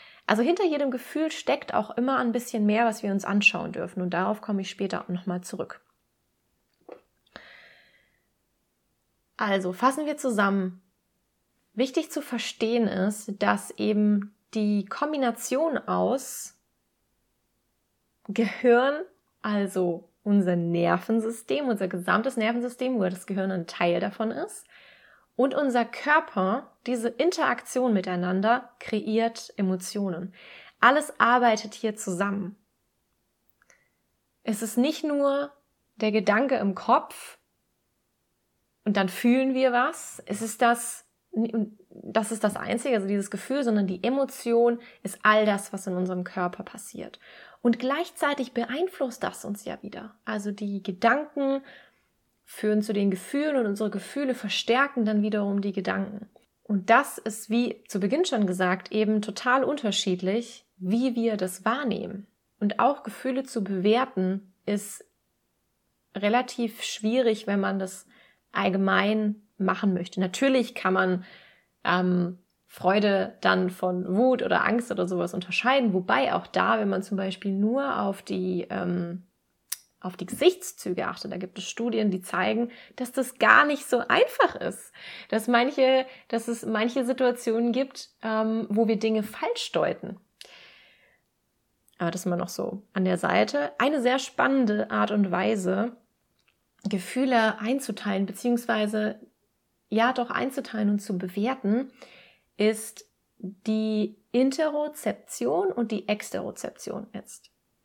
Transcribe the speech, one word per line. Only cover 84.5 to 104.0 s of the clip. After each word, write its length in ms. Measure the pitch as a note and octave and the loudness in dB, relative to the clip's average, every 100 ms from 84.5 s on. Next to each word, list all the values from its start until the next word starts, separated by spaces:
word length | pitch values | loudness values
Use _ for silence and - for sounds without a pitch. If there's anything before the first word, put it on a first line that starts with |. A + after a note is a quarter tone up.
| - | 2
ist, 380 | - F#3+ - - - - - | -6 -6 -14 -20 -18 -18 -4
dass 220 | G#3+ A3 | -2 2
manche, 560 | A#3+ B3+ C#4+ C4 C4 C4 - - | 4 4 4 6 4 2 -8 -6
dass 180 | A3+ A3+ | -4 -2
es 180 | A#3 A3 | -4 -2
manche 380 | A3 A#3 C4+ | 0 0 0
Situationen 680 | A#3+ B3+ B3+ B3 - A3+ A#3+ | 0 2 2 2 0 0 2
gibt, 360 | A#3 C4+ - - _ | 0 -2 -6 -18 _
ähm, 440 | A3 A3 A3 A3+ A3 | -4 0 0 -2 0
wo 180 | G#3 A3 | 2 2
wir 100 | A3 | 2
Dinge 260 | A3 A3 | 2 0
falsch 500 | G#3 - F4+ A#4+ - | -2 -4 -4 -4 -4
deuten. 440 | E3 D#3 - - - _ - - - - - - _ _ _ _ _ _ _ _ _ _ - | 0 0 -2 -8 -14 _ -20 -20 -20 -20 -20 -20 _ _ _ _ _ _ _ _ _ _ -6
Aber 100 | E3+ | -4
das 160 | F3+ F#3 | -2 -2
mal 120 | F3 | -2
noch 120 | F3 | -4
so 340 | - - G3 - | -6 -6 -8 -6
an 100 | F#3+ | -2
der 140 | F#3 F3+ | 0 2
Seite. 560 | F3 F#3 G#3+ C#4+ C#4+ - | 2 4 4 2 -2 0
Eine 220 | B3+ D4+ | 2 2
sehr 160 | A#3+ C4+ | 2 0
spannende 720 | C4+ - B3+ C4+ A#3 G#3 G#3+ | 0 0 2 4 4 2 0
Art 220 | G#3+ G#3 | 0 2
und 180 | G#3 F#3+ | 2 2
Weise, 680 | F3+ G#3 G#3+ F3+ F#3+ A#3 A#3+ _ _ _ _ _ _ _ _ G3+ | 2 0 0 0 0 -2 -6 _ _ _ _ _ _ _ _ -6
Gefühle 720 | G3+ F3+ B3+ C4 A#3+ A3 - | -4 -4 -2 2 4 2 0
einzuteilen, 640 | G#3+ C4+ - G3+ G#3 G3 G3 | -2 -2 -4 -6 -2 -2 -2
beziehungsweise, 920 | G3+ A#3+ A#3+ A#3+ A3 G#3+ G#3+ G#3+ - - _ _ _ _ _ _ | -2 0 0 0 0 0 0 -2 -4 -14 _ _ _ _ _ _
ja, 240 | G#3+ A#3 | 2 2
doch 180 | B3+ A#3+ | 2 -2
einzuteilen 580 | - C4 C4+ B3+ G#3+ G#3 | -2 -4 -4 -6 -2 0
und 100 | G#3 | 0
zu 180 | - F3+ | -2 -4
bewerten, 760 | F3+ G3+ A3 C4 G3+ A3+ C4+ - - - - _ _ - | -4 -2 -2 -2 0 0 -2 -10 -20 -20 -20 _ _ 0
ist 480 | G#3+ G#3+ - - - _ _ - | 2 2 -4 -16 -20 _ _ -14
die 800 | F#3+ G3+ - A3 A3 G#3+ | -12 -8 -2 0 0 0